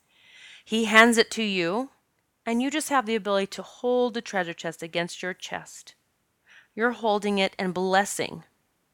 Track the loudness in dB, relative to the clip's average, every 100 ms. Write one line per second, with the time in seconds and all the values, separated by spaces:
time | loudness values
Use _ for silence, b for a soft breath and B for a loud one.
0 | B B B B B B -4 0 6 8
1 | 8 6 2 -2 -2 0 0 -2 -4 _
2 | _ _ _ _ -4 -2 0 -2 0 0
3 | 0 -2 0 -2 -2 -8 -14 -6 -2 0
4 | 0 -2 -4 -4 -4 -6 -8 -8 -6 -4
5 | -4 -6 -10 -10 -10 -12 -12 -20 -20 -20
6 | _ _ _ _ B B B -4 -2 0
7 | 0 0 0 0 0 0 -4 -2 2 2
8 | 2 -2 -6 -8 -18 _ _ _ _